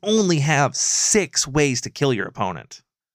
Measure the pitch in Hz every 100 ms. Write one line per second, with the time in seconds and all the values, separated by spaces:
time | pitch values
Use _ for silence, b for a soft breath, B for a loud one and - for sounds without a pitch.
0 | 196 220 196 160 143 143 135 - - -
1 | - 214 170 - 143 143 143 123 - -
2 | 143 113 95 - 98 82 - - _ _
3 | _